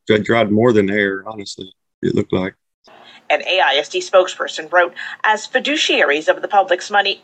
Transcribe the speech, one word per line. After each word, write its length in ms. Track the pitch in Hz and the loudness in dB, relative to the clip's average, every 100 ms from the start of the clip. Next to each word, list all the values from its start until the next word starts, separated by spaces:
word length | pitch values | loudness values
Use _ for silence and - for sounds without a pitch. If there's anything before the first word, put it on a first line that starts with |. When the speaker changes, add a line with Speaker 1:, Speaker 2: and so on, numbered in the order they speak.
| - | 0
Speaker 1:
they 120 | 110 | 0
dried 340 | 101 117 107 | 2 2 2
more 200 | 104 123 | 4 4
than 160 | 107 98 | 4 2
air, 360 | 104 101 98 101 | 0 -2 -2 -10
honestly, 460 | 107 98 - 95 _ _ - | -14 -14 -14 -18 _ _ -8
it 140 | - | -4
looked 180 | - 104 | -2 -2
like. 220 | 95 92 - _ _ _ - - - - | -2 -4 -8 _ _ _ -20 -20 -14 -4
Speaker 2:
An 140 | 147 | -4
A 160 | - 185 | -2 0
I 160 | 156 139 | 0 0
S 120 | 190 | -2
D 100 | 185 | -6
spokesperson 720 | 180 190 185 - - - 156 | 2 2 2 -2 -8 -8 -2
wrote, 240 | 175 175 - - - | 0 0 -2 -14 -6
"As 240 | - 214 - | -2 -2 -2
fiduciaries 800 | 254 226 311 - 285 147 143 160 | -4 -2 -2 0 2 2 0 0
of 120 | 170 | -2
the 40 | - | 2
public's 440 | 202 190 180 - | 2 2 0 0
money, 280 | 208 196 185 | 0 0 0